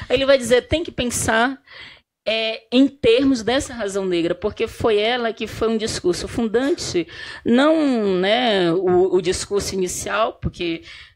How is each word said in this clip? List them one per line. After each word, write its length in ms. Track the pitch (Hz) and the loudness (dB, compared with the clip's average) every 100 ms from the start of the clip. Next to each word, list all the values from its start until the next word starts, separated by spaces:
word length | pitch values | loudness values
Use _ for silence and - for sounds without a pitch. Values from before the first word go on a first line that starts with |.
| - | -8
aí 100 | 254 | -2
ele 80 | 269 | 2
vai 120 | 277 | 2
dizer, 300 | 233 247 247 | 4 2 2
tem 160 | 311 | -4
que 80 | 339 | -4
pensar, 680 | - 247 - - 220 254 269 _ - - - _ _ - | -6 -4 -2 0 2 0 -2 _ -20 -20 -20 _ _ -4
é, 340 | 220 220 226 - | -2 -4 -6 0
em 160 | 247 277 | 2 2
termos 560 | - 233 240 269 254 | 2 2 4 4 2
dessa 300 | 202 262 262 | 0 -2 -2
razão 320 | 240 202 196 190 | -6 -4 -2 -2
negra, 280 | 175 170 | 0 0
porque 340 | 175 208 - 226 | -2 -4 -4 -6
foi 300 | - 240 208 | -2 0 2
ela 360 | 220 247 226 | 2 0 -2
que 120 | 220 220 | -4 -8
foi 220 | - 220 | -2 -2
um 100 | 226 | 0
discurso 500 | 220 - 180 175 196 | -2 -2 -2 -2 -4
fundante, 800 | - 226 226 269 349 - 175 160 - - - | -4 -2 0 0 -2 -2 -4 -4 -10 -16 -8
não, 720 | - 240 294 320 285 240 202 180 | 0 4 4 4 2 0 0 0
né, 560 | 190 233 247 196 175 | 2 2 2 2 2
o, 440 | 175 185 180 190 180 | 2 2 4 4 2
o 60 | |
discurso 540 | 175 180 - 202 190 190 | 0 -4 -2 -2 -2 -4
inicial, 640 | 180 - 202 202 233 - | -4 -4 -6 -2 -2 -4
porque, 400 | - - 170 165 - - - | -8 -6 -6 -6 -10 -20 -20